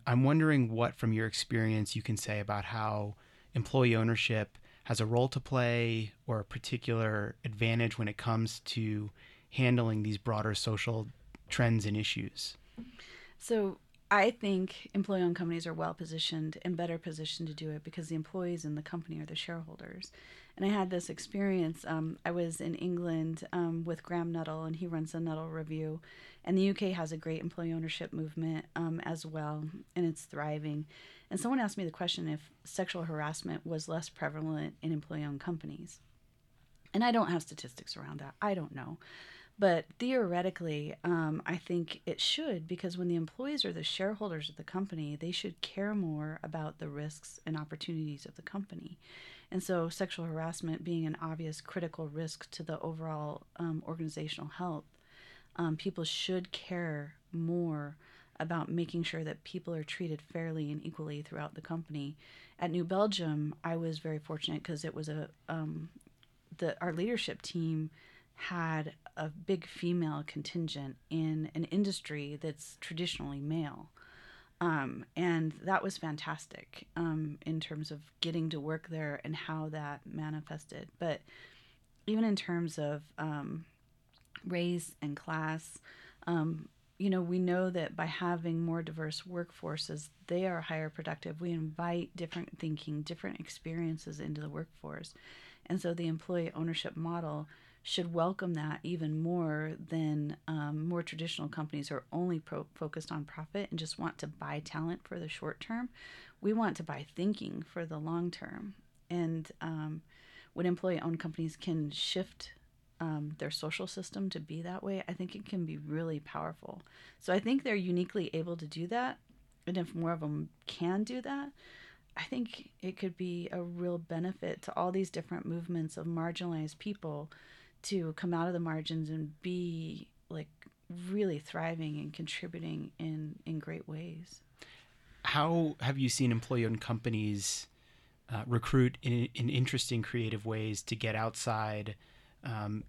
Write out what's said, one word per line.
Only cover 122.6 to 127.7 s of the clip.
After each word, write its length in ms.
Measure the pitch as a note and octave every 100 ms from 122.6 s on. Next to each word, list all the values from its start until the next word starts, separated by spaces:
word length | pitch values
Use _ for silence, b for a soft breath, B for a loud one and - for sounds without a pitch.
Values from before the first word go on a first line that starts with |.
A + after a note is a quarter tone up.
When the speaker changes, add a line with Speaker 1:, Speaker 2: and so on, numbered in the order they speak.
| - -
Speaker 2:
it 160 | F#3 F#3
could 180 | G3 E3+
be 320 | F3+ F3 E3+
a 100 | F#3
real 380 | F3 F3 F3 F3
benefit 640 | E3+ E3 F3+ F#3+ F3 -
to 120 | - -
all 160 | F3+
these 200 | F#3 F#3
different 340 | - - E3+ -
movements 520 | E3 E3+ E3+ D#3+ -
of 100 | E3
marginalized 720 | E3 E3 E3 F3+ D#3+ D#3 -
people 500 | G#3 G3+ E3 D3 D3+ B B B B